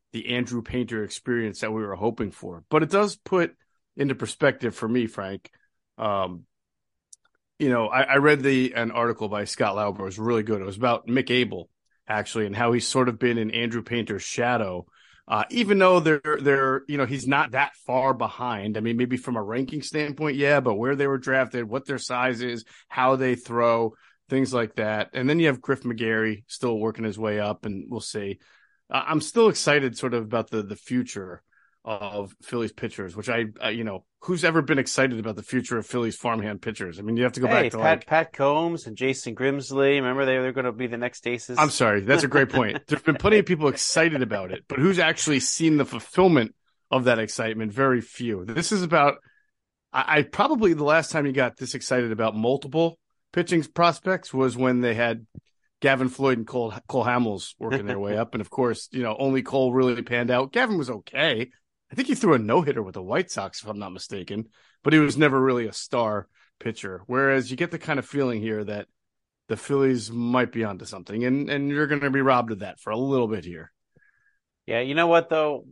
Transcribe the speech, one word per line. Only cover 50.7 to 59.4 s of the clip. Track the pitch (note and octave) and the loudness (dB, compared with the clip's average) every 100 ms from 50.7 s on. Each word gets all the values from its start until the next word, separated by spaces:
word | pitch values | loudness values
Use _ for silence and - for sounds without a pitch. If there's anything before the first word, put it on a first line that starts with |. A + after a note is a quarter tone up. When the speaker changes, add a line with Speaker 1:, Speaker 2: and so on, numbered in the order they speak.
Speaker 1:
the | D#3 | 4
last | D3 D#3+ D3+ | 4 4 2
time | D#3+ | -2
you | C#3+ | 0
got | C3+ B2 - | 0 0 -2
this | B2+ | -10
excited | A2+ - B2+ A#2+ | -8 -2 0 0
about | A2 A2 A2 | 0 -2 0
multiple | A#2 C3+ C#3 D#3 E3 E3 _ _ _ | 0 0 -2 0 0 -2 _ _ _
pitching | F3 F3 F3 | -4 0 0
prospects | C3+ - E3+ D#3 F#3 F#3 - | 0 2 2 2 -4 -4 -4
was | C3 C3 | 0 0
when | A#2+ B2+ B2 | 2 2 2
they | B2 | 0
had | A2+ A#2+ A#2 A2 - - _ _ _ | 0 0 -2 -8 -20 -20 _ _ _
Gavin | C#3 C3+ B2+ | 2 2 0
Floyd | B2+ C3+ A#2+ | 0 0 0
and | A2 | -2
Cole, | B2+ A2+ G#2+ - | -4 -4 -8 -4
Cole | C3 A#2 | 0 2
Hamels | B2 A#2 F#2+ - - | 2 0 -4 -10 -10
working | A2+ C3+ G2+ | -4 -4 -4
their | G2+ | -4
way | G2+ G#2 | -2 -2
Speaker 2:
<laughs> | |
Speaker 1:
up. | A2+ | -2
And | A#2 | -6
of | G2+ | -6
course, | - B2 A2 - | -2 -2 -2 -6
you | B2+ | -6
know, | A#2 A2 | -4 -2
only | C#3 C3+ | 0 0